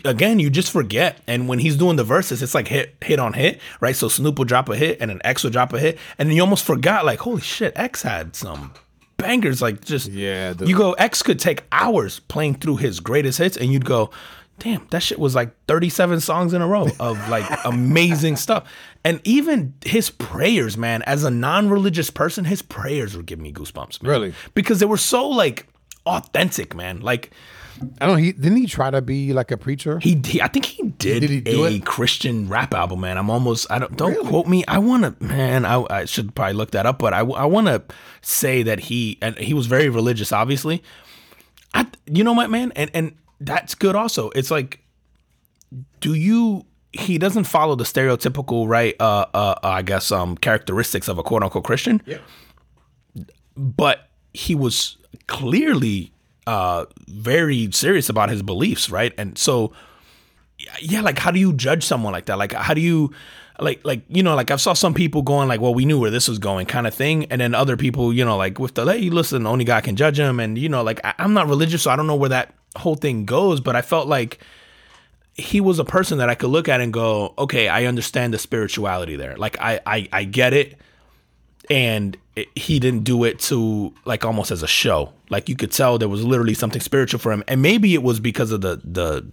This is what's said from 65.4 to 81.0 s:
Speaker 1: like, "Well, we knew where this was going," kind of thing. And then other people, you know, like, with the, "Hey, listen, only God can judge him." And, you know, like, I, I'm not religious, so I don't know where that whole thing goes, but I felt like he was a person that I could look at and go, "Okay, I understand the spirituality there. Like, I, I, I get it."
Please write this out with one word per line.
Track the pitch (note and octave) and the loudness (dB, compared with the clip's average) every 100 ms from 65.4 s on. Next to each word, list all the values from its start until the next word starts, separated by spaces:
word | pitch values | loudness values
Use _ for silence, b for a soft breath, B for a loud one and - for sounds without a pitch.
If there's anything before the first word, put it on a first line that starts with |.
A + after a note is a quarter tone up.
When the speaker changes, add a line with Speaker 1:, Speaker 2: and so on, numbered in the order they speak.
| C3+ | 2
Speaker 1:
like, | A#2 | 0
"Well, | B2 | 2
we | A#2+ | 2
knew | C3+ D3+ | 4 4
where | A2+ | 2
this | A#2 A#2+ | 0 -2
was | A2 | -2
going," | G2 F#2+ F#2 | -2 -4 -4
kind | B2+ A#2 | -4 -4
of | |
thing. | - C#3 D#3+ D3+ | -2 0 0 0
And | B2+ | -2
then | A#2+ | 0
other | A#2+ C3+ B2 | 2 2 0
people, | C3+ B2 A#2+ | 0 0 0
you | A#2+ | 2
know, | A#2+ G2+ | 2 2
like, | F#2+ F#2+ | 0 -2
with | B2 | -4
the, | - C3 | 0 0
"Hey, | A3+ F#3 | 2 0
listen, | E3+ D#3+ C3 A2 | 0 0 0 0
only | B2+ | 0
God | A#2+ A2+ | 2 0
can | A2+ | 0
judge | G2+ D#3 C#3+ | 2 2 2
him." | C#3+ B2 | 0 0
And, | A2 A2 | -2 -2
you | D#3 | -2
know, | C3+ | -2
like, | A2 A2+ | -2 -2
I, | - - | -4 -2
I'm | F#3 | 2
not | G#3 D#3 | 2 4
religious, | C#3+ D#3+ E3+ | 2 2 2
so | D3 | 2
I | C3 | 2
don't | D#3 | 2
know | D3 | 2
where | C3+ | 2
that | C3 - _ _ - | 0 -2 _ _ -6
whole | F3 D3+ | -4 -2
thing | D3+ A#2 G#2 | -2 -2 0
goes, | B2+ G3 D3+ | 2 2 2
but | B2+ A#2+ | 0 0
I | |
felt | - E3 C#3 | 0 0 2
like | C#3+ A2+ - B B B B B B B B _ | 0 -2 -8 B B B B B B B B _
he | - - G3+ | -14 -2 2
was | F#3+ E3+ | 2 2
a | |
person | - F#3 F#3 D3 | 0 0 0 0
that | A#2+ | 0
I | |
could | A#2+ B2+ | 0 0
look | D3+ D#3+ | 0 2
at | B2+ | 0
and | A#2+ | 0
go, | A2+ A2+ G#2+ G2+ - | 0 0 0 -2 -4
"Okay, | C#3 B2 G#2+ | -2 2 2
I | F#2 | 2
understand | B2 B2 - B2+ B2 | 0 -2 -2 -2 -2
the | A2 | -4
spirituality | - A#2+ G#2 - G2+ F#2 E2 D2 | -4 -2 -2 -2 -2 -2 -4 -8
there. | C2+ C2 | -10 -6
Like, | G#2 - | -6 -4
I, | A2+ A2 - | -4 -2 -2
I, | A2 F#2+ | -4 -2
I | F#2+ | -4
get | G2 A#2 B2+ | -2 0 2
it." | C3+ - - b b | 2 0 -6 b b